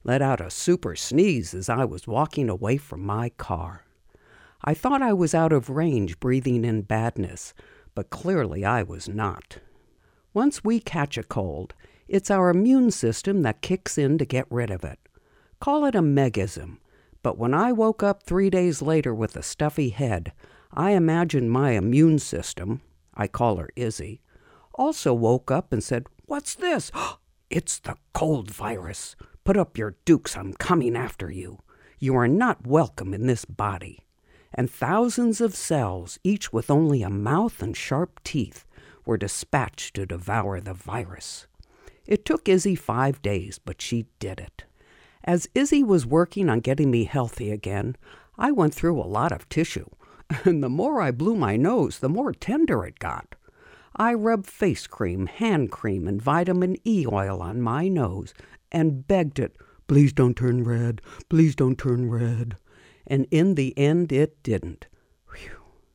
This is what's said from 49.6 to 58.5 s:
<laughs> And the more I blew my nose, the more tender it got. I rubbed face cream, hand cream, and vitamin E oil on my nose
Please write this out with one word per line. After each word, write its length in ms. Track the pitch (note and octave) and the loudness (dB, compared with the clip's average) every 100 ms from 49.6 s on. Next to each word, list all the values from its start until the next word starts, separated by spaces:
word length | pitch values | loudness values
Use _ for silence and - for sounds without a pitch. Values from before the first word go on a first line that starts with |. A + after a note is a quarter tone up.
| D#3+ - - - - - - | -2 -6 -12 -20 -20 -20 -8
<laughs> 160 | C#3+ F#3 | 0 2
And 180 | D#3+ | 2
the 60 | B2+ | 0
more 320 | C#3+ C4 C4+ | 0 0 0
I 100 | D3 | 0
blew 240 | A#2+ F#3+ A3 | 0 0 0
my 220 | A2 A2 | 2 2
nose, 420 | E3 A#3+ C#3 - | 2 2 0 -2
the 100 | C3 | -2
more 220 | G3 C#4+ | -2 -4
tender 540 | - - D4 D#4 B2 F2 | -6 -4 0 2 0 -4
it 140 | - | -8
got. 360 | D#2+ - - - _ _ - - _ - | -8 -8 -12 -20 _ _ -20 -20 _ -2
I 180 | A3+ | 0
rubbed 320 | A3+ A3 A3 - | 2 2 0 -2
face 380 | - G3 A2 - | -2 0 0 -6
cream, 400 | - F#2 F#2 F#2 | -6 -4 -2 -4
hand 460 | - A3+ D#3+ G#2+ | -2 0 2 0
cream, 360 | - G#2+ F#2+ E2+ | -4 -4 -2 -2
and 140 | G2 | -2
vitamin 560 | B2+ E3 F3+ F3+ F3+ F#3 A3+ | 0 2 2 2 0 -2 0
E 200 | G3+ B2+ | 0 0
oil 300 | G2+ G2 F#2 | 0 -2 -4
on 200 | F2+ A#2+ | -6 -4
my 260 | A#2 C3+ F#3+ | -2 0 0
nose 460 | E3+ G2+ G2 - - - | 0 0 -2 -10 -16 -20